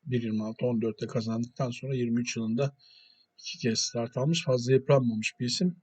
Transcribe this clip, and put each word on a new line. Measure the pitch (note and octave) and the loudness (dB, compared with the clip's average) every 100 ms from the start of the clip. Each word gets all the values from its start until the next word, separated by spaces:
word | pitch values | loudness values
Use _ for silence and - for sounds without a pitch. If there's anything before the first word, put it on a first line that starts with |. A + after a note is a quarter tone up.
bir | C#3+ B2 | -2 -2
yirmi | A#2 G#2+ | 0 -2
altı | G#2+ A2+ B2 | -4 -4 -2
on | A#2 | 0
dörtte | A2 G#2+ A2 | -2 -4 -4
kazandıktan | B2 A2+ A2+ A#2+ - C3 | -4 -2 -4 -4 -4 -6
sonra | B2 C3+ | -4 -4
yirmi | C3 A#2+ A#2+ | -2 0 0
üç | A#2+ A#2 | -2 -4
yılında | A2 A#2 C#3 - _ - - _ _ _ | -2 0 0 -4 _ -20 -20 _ _ _
iki | - - | -14 -4
kez | A#2+ A2 | -2 0
start | - A#2 A#2 B2 | -2 -4 -4 0
almış. | C#3 E3 | 2 2
Fazla | - B2+ A#2+ | 2 2 4
yıpranmamış | C3 - C#3 B2 A2 A2 - | 4 6 4 4 0 -4 -4
bir | B2 | -4
isim. | - F3+ E3+ | 0 0 0